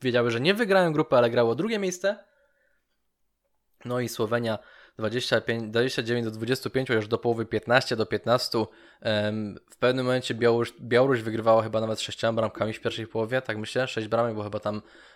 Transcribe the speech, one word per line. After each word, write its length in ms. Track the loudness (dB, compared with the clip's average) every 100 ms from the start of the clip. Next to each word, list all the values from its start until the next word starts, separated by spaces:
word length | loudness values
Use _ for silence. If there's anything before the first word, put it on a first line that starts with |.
wiedziały, 280 | 0 2 2
że 100 | 2
nie 140 | 0
wygrają 380 | 0 2 4 4
grupy, 240 | 2 4 4
ale 140 | 4
grało 240 | 4 2
drugie 240 | 2 -2 -2
miejsce. 460 | -4 -2 -4 -4 _ _ _ _ _ _ _ _ _ _ _ _ _ _ _ _
No 160 | -6 -4
i 80 | -4
Słowenia 500 | -4 -2 0 -2 -4 -8 -20 -20 -8
dwadzieścia 420 | -4 -4 0 0
pięć, 300 | 0 -4 -2
dwadzieścia 320 | 0 0 -2
dziewięć 220 | -2 -2
do 60 | -2
dwudziestu 400 | -6 -4 -4 -2
pięciu, 220 | -4 0
już 140 | 0 0
do 100 | -2
połowy 280 | 0 -2 -2
piętnaście 500 | -4 2 2 2 -2
do 100 | -2
piętnastu. 600 | -2 2 0 2 -2 -4 -8 -20 _
Em, 580 | -2 0 0 -4 -6 -10 _
w 60 | -2
pewnym 300 | 0 2 0
momencie 280 | -2 -2
Białoruś, 380 | 0 4 4 0 -6
Białoruś 420 | 0 4 4 2
wygrywała 400 | 0 -2 4 4
chyba 180 | 4 -2
nawet 200 | -2 -4
sześcioma 320 | -6 -2 -2
bramkami 400 | 0 -2 -2 -6
w 80 | -4
pierwszej 260 | -6 -6 -6
połowie, 360 | -4 -2 -2
tak 160 | -4 -8
myślę, 300 | -4 -4 -4
sześć 200 | -4 -2
bramek, 260 | 0 0
bo 80 | -2
chyba 180 | -6 -6
tam, 220 | -6 -6 -10 -20 -20